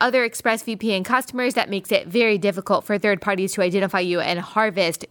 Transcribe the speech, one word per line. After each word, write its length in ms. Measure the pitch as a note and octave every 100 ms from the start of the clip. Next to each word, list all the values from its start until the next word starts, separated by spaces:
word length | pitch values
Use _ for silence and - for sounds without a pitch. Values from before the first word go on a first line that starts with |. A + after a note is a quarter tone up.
other 260 | B3 B3+ A#3
ExpressVPN 760 | - A#3 A3 - G#3+ A3 F#3+ F#3
customers. 480 | B3+ B3+ B3 B3
That 160 | A#3 -
makes 200 | G3 -
it 180 | G3+ E3+
very 280 | A3 A3+ G3+
difficult 480 | G3+ F#3+ - G3
for 140 | - G#3
third 240 | G#3 G3
parties 320 | G3+ F#3+ F#3+
to 80 | -
identify 380 | F3+ F#3+ F#3+ F#3+
you 200 | F3+ F3
and 180 | - F3
harvest 680 | F3+ G#3+ A3 F#3 E3+ - -